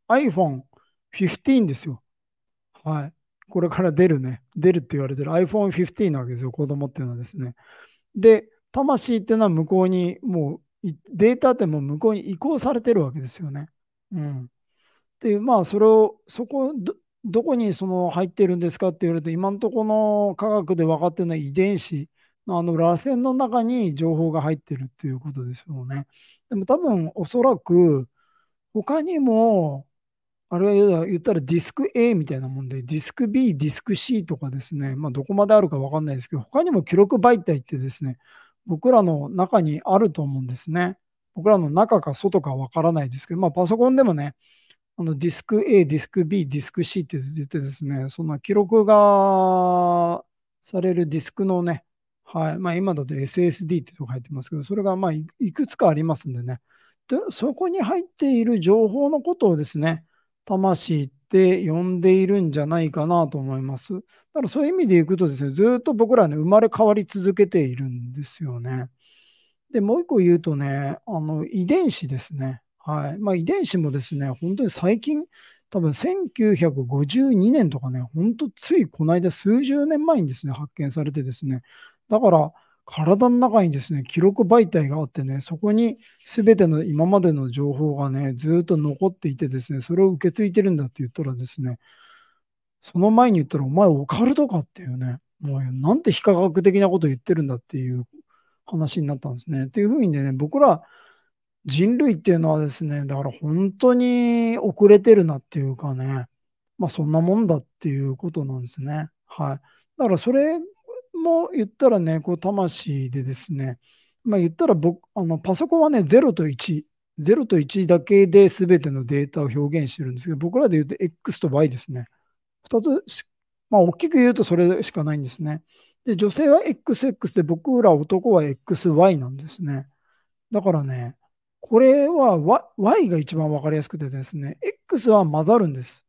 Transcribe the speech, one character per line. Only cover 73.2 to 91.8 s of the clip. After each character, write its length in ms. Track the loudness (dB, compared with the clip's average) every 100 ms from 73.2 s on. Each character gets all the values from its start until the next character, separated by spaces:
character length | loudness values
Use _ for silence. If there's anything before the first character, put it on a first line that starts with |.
| -4
あ、 20 | -2
遺 100 | -2
伝 220 | -2 -2
子 100 | -2
も 140 | -2
で 80 | -4
す 160 | -6 -6
ね、 160 | -6 -6
本 140 | -6 -4
当 80 |
に 80 | -4
最 280 | -2 -2 0
近、 260 | -2 -6 -6 _ -20 _ _
多 100 | -2
分 140 | -2
千 380 | -2 -4 -4 -4
九 240 | 0 2 2
百 280 | 2 0
五 220 | -4 -2 -2
十 260 | 0 2
二 200 | 4 4
年 180 | 2 2
と 100 | -2
か 120 | -6
ね、 100 | -8 -8 -4
本 180 | -2
当 160 | -2 -6
つ 260 | -8 -2 0
い 120 | 0
こ 180 | -2 0
の 80 |
間、 160 | 0 0
数 340 | -2 0 0
十 220 | 2 0 0
年 180 | 0
前 180 | 0 0
に 60 | 0
で 60 |
す 140 | -4 -8
ね、 60 |
発 200 | -8 -10 -8
見 140 | -6
さ 140 | -4
れ 80 | -6
て 100 | -6
で 100 | -8
す 120 | -8 -6
ね、 160 | -6 -10 -20 -20 _ -2
だ 100 | 2
か 120 | 4
ら、 200 | 4 2 -6 _ _
体 460 | -12 -2 2 4 4
の 80 | 4
中 240 | 4 4
に 80 | 2
で 100 | 0
す 140 | -4
ね、 100 | -6
記 160 | -4 2
録 240 | 2 2
媒 240 | 4 4 4
体 220 | 2 0
が 80 | -2
あ 60 |
っ 60 | -6
て 140 | -6
ね、 160 | -6 -6
そ 160 | -8 -6
こ 140 | -2
に 280 | 0 0 -4 _ _ -10
全 320 | 2 6 6
て 80 | 6
の 180 | 2
今 220 | 0 0 2
ま 160 | 4
で 100 | 2
の 200 | 0 -2
情 200 | -4 -4
報 240 | -2 -2 -2
が 140 | -4
ね、 240 | -4 -4
ず 280 | -4 0 0
っ 20 | 2
と 100 | 0
残 320 | 0 -2 -2
っ 60 |
て 160 | -2 -6
い 80 | -4
て 100 | -6
で 120 | -6
す 120 | -6
ね、 100 | -8
そ 140 | -4 2
れ 80 |
を 60 | 2
受 200 | 2 -2
け 20 |
継 120 | 0 -2
い 60 |
で 120 | 2
る 80 | 0
ん 40 | 0
だ 100 | -4
っ 20 |
て 80 | -8
言 100 | -10
っ 40 |
た 120 | -8
ら 120 | -8 -8
で 100 | -10
す 160 | -8
ね、 160 | -8 -8